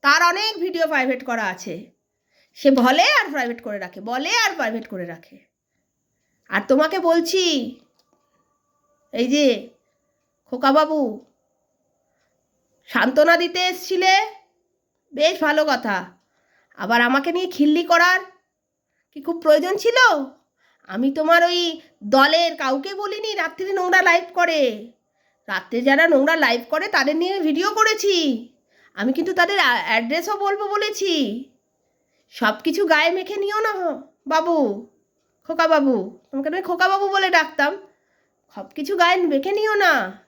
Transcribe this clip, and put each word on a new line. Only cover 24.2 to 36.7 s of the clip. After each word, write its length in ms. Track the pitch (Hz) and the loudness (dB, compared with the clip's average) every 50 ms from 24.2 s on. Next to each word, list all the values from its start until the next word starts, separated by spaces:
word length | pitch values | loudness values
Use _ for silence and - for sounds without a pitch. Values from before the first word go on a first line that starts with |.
| 349 - - | -2 -8 -4
করে। 560 | 370 349 339 330 311 285 247 214 208 208 233 _ _ _ _ _ _ _ _ _ _ _ | -2 0 0 2 0 0 0 -2 -6 -12 -18 _ _ _ _ _ _ _ _ _ _ _
রাত্রে 360 | - 196 185 - - - 233 247 | -8 -8 -8 -8 -4 -6 -2 2
যারা 260 | 269 269 277 330 339 | 2 4 4 4 6
নোংরা 280 | 330 269 269 294 330 | 6 4 4 4 2
লাইভ 260 | 330 294 247 233 240 240 - | 2 2 2 2 0 -2 -4
করে 180 | - 311 370 427 | -4 -4 -4 -2
তাদের 280 | 427 330 269 269 302 | 0 0 0 2 0
নিয়ে 240 | 320 339 359 392 403 | 0 0 -2 -2 -2
ভিডিও 340 | 339 311 294 294 359 415 427 | -2 -2 0 0 -2 -2 2
করেছি। 720 | 427 440 440 427 427 - 403 392 349 330 285 247 220 240 - _ _ _ _ _ _ _ _ _ | 2 2 2 2 0 0 0 0 2 0 0 -2 -4 -6 -14 _ _ _ _ _ _ _ _ _
আমি 180 | - 202 247 262 | -6 -4 -2 -2
কিন্তু 200 | 285 330 359 370 | -2 -2 -4 0
তাদের 240 | - 349 339 403 403 | 0 0 0 2 0
আ-, 240 | 339 262 240 220 170 | 2 2 0 0 0
অ্যাড্রেসও 500 | 165 220 226 233 233 285 330 339 359 427 | -2 -2 -2 -2 -2 -4 -4 -2 -4 -4
বলবো 320 | 403 403 392 403 415 415 403 | -2 -2 -2 -2 -2 -4 -4
বলেছি। 760 | 403 415 415 415 427 - 392 392 339 311 269 208 208 240 269 - _ _ _ _ _ _ _ _ _ _ _ _ _ _ _ _ | -4 -2 -2 -4 -4 -4 -4 -2 0 0 -2 -2 -4 -8 -12 -14 _ _ _ _ _ _ _ _ _ _ _ _ _ _ _ _
সব 300 | _ - 247 214 214 - - | _ -2 -2 -2 -2 0 -4
কিছু 220 | 330 302 359 403 | -4 -2 0 2
গায়ে 240 | 330 320 302 302 330 | 2 2 2 2 2
মেখে 260 | 349 381 359 - 403 | 0 -2 -6 -6 -6
নিও 240 | 403 392 403 415 440 | -6 -6 -4 -4 -2
না 420 | 453 453 427 381 359 339 285 254 - _ _ _ _ | -2 -2 -4 -4 -4 -6 -6 -6 -10 _ _ _ _
বাবু, 600 | 269 311 320 320 349 339 320 285 220 196 208 233 - _ _ _ _ _ _ _ _ _ _ _ | -2 -2 0 2 2 2 2 2 0 -2 -6 -10 -18 _ _ _ _ _ _ _ _ _ _ _
খোকাবাবু, 760 | _ 320 330 330 320 320 311 277 277 254 214 185 202 - - _ _ | _ -2 0 2 4 4 4 4 2 0 0 -2 -6 -12 -18 _ _
তোমাকে 180 | - 269 277 311 | -10 -6 -6 -4
আমি 140 | 302 370 381 | -6 -6 -4
খোকাবাবু 460 | 339 | -4